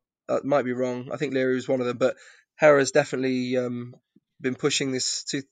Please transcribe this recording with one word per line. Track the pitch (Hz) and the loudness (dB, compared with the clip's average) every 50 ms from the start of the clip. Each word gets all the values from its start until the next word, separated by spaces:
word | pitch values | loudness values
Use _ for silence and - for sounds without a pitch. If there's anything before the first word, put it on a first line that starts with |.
| _ _ _ _ - | _ _ _ _ -6
That | - 127 - - | -4 -4 -2 0
might | 135 147 139 117 | 2 0 2 2
be | 127 123 | 0 -2
wrong. | 127 127 127 123 123 123 - | -2 -2 -2 -4 -6 -8 -8
I | - | -6
think | 127 151 135 131 | -6 -4 -2 0
Leary | 131 131 127 127 | 0 2 2 0
was | 127 117 | 0 0
one | 147 135 127 | -2 -2 0
of | 123 | 0
them, | 123 120 | -2 0
but | 113 135 123 - - - - - - _ _ _ | 0 0 0 0 -2 -12 -20 -20 -20 _ _ _
Hera's | - 160 151 147 139 135 - | 4 6 8 8 6 4 4
definitely, | - 151 143 - 147 127 131 131 127 127 127 123 127 | 2 2 2 2 -2 -4 -2 -2 -2 -2 -2 -2 -2
um, | 123 123 123 123 120 120 123 127 - _ _ _ _ _ _ _ _ | -2 -2 -4 -6 -8 -10 -12 -16 -20 _ _ _ _ _ _ _ _
been | - 131 127 | -6 -6 -4
pushing | - - 143 - - 143 135 | -2 -2 -2 0 0 -2 -2
this | 131 127 - - - - - | -4 -4 -4 -4 -6 -8 -8
to | - - 143 131 _ | -6 -8 -8 -8 _